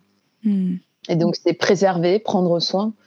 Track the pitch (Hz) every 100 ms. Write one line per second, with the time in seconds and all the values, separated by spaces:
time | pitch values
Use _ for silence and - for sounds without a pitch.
0 | _ _ _ _ 220 196 185 180 - _
1 | - 170 202 - 175 170 - 190 190 175
2 | 175 202 - 196 180 170 - 190 214 -